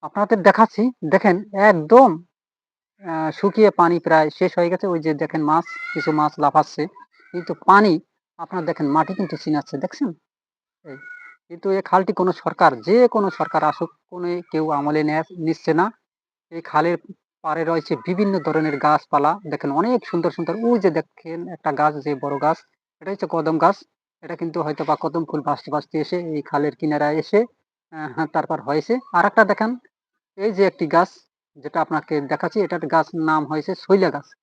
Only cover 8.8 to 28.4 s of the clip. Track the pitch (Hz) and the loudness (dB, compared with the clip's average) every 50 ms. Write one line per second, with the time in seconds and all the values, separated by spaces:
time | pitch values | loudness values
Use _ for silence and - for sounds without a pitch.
8.8 | 156 143 139 156 160 156 190 185 202 165 - 151 - - 156 147 143 - - 143 | -2 0 0 0 0 -2 -2 -6 -6 -6 -6 -10 -6 -4 -4 -4 -4 -6 -10 -8
9.8 | 135 185 - - 294 226 165 _ _ _ _ _ _ _ _ _ _ _ _ _ | -8 -8 -8 -6 -6 -6 -6 _ _ _ _ _ _ _ _ _ _ _ _ _
10.8 | _ 165 135 135 165 - - - - - - _ _ _ 170 170 - 202 190 196 | _ -20 -20 -20 -18 -20 -20 -20 -20 -20 -20 _ _ _ -20 -8 -4 -2 -2 -2
11.8 | 190 - - 185 190 180 202 - 185 185 180 - - - - - 185 160 139 120 | -2 2 2 2 2 2 0 0 0 0 0 -2 -4 -8 0 4 4 4 4 2
12.8 | 110 170 196 240 247 233 - 226 202 190 - - 156 151 - 156 151 151 143 - | -2 2 4 6 6 6 4 2 0 0 -2 -4 -6 -2 -2 0 0 0 0 -2
13.8 | 175 165 _ _ _ _ - 180 175 175 175 175 175 _ - 156 156 156 151 143 | -6 -8 _ _ _ _ -12 -8 -6 -6 -6 -6 -8 _ -4 -4 -2 0 -2 -2
14.8 | 143 147 151 156 151 151 151 156 160 _ 185 180 160 160 160 - - - 156 160 | -2 -2 0 0 0 0 0 -2 -4 _ -8 -8 -4 -4 -4 -4 -2 -2 2 2
15.8 | 185 214 - _ _ _ _ _ _ _ _ _ _ _ - 165 165 - - 156 | 2 0 -2 _ _ _ _ _ _ _ _ _ _ _ -16 -14 -14 -4 -2 0
16.8 | 156 170 175 170 _ - 196 _ _ _ _ _ _ 160 151 160 165 156 165 165 | 0 0 -2 -4 _ -12 -20 _ _ _ _ _ _ -6 -4 -4 -2 -2 -2 -2
17.8 | 151 - 170 143 - - 180 180 208 202 196 185 143 160 151 160 156 160 143 139 | -2 -4 -6 -6 -4 -6 -2 -2 0 0 0 -2 -2 -2 -2 0 0 0 -2 -2
18.8 | 143 151 151 - - _ - 147 143 147 170 202 - 156 139 139 - 147 135 147 | 0 2 2 0 0 _ -2 0 2 2 -2 -2 -6 -10 -10 -6 -6 -4 -2 -2
19.8 | 190 226 254 233 - - - 170 165 175 - - 170 165 170 208 226 233 240 226 | 0 0 0 -2 -4 -2 -4 -2 -2 -2 -4 -4 -6 -6 -6 -4 0 0 0 2
20.8 | 185 196 156 160 151 _ _ _ _ 165 165 165 175 175 170 160 _ 160 143 135 | 2 2 0 0 -6 _ _ _ _ -14 -12 -12 -10 -12 -14 -8 _ -6 -2 0
21.8 | 147 156 151 147 135 151 147 135 131 143 139 139 139 151 160 - - _ _ _ | 0 0 0 -2 -6 -6 -6 -4 -4 -6 -6 -2 0 -2 -2 -2 -6 _ _ _
22.8 | _ _ _ _ 160 175 196 196 - 160 - 165 156 160 160 160 170 175 196 - | _ _ _ _ -10 -10 -8 -6 -6 -4 -4 -2 -2 0 0 2 2 2 2 2
23.8 | - _ _ _ _ _ _ _ - 156 170 156 170 170 151 175 156 151 151 - | -6 _ _ _ _ _ _ _ -16 -14 -10 -8 -8 -6 -4 -4 -4 -4 -4 -6
24.8 | 156 143 151 - - 160 147 170 165 - - 151 143 - 147 - - - 139 151 | -2 -2 -2 -2 -2 -6 -4 -4 -6 -4 -6 -6 -4 -4 -6 -6 -6 -6 -6 -6
25.8 | 147 _ - 160 151 - - 180 175 165 156 151 139 - - 147 143 151 143 _ | -6 _ -6 -6 -6 -4 -6 -6 -6 -6 -8 -8 -8 -4 -4 -2 -2 -2 -4 _
26.8 | - 156 151 147 147 147 151 160 156 - - 208 233 247 _ _ _ _ _ _ | -4 -4 -2 0 0 -2 -2 -2 -4 0 2 2 2 2 _ _ _ _ _ _
27.8 | _ _ - 160 156 151 123 160 156 151 _ 170 | _ _ -16 -14 -12 -12 -6 -6 -6 -4 _ -4